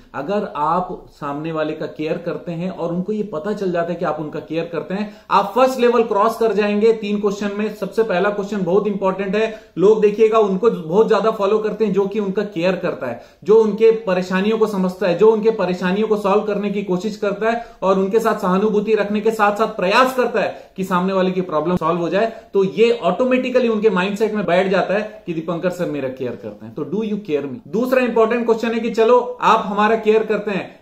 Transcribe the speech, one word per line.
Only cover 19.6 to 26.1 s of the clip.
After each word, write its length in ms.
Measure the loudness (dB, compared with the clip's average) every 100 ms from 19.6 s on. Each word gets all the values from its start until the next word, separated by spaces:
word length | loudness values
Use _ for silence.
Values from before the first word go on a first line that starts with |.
| -2
प्रयास 480 | -2 0 2 2
करता 260 | 2 -2 0
है 320 | -2 -6 -14 -10
कि 80 |
सामने 280 | -2 -2 0
वाले 180 | 2 0
की 100 | 0
problem 360 | -2 -2 0 0
solve 240 | 0 0
हो 80 | 0
जाए। 240 | 0 -2 -4 -4
तो 100 | 0
ये 340 | 0 2 2 2
automatically 680 | 0 0 2 2 2 0 2
उनके 220 | 2 2
mindset 440 | 2 -2 -2 -2
में 120 | -2 0
बैठ 220 | 0 2
जाता 260 | 0 0
है 280 | -2 -4 -10 -8
कि 80 |
दीपंकर 360 | -6 -4 -4 -4
सर 160 | -4 -4
मेरा 220 | -4
care 300 | -6